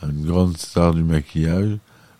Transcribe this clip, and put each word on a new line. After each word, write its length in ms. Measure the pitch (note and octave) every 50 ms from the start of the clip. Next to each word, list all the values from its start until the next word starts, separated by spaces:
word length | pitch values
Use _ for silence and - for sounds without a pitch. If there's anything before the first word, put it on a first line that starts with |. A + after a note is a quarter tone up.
| -
une 220 | D2 D2 D2 D2+
grande 320 | D#2+ F2 F2+ F#2 F2+ E2+ D#2
star 360 | - - - F2 E2+ E2+ E2
du 100 | E2 E2
maquillage, 760 | D#2+ D#2+ D#2 C#2+ - - E2 D#2+ D#2+ E2+ F#2 G2+ G#2+ G#2 G#2 - _ _ _ _ _ _ _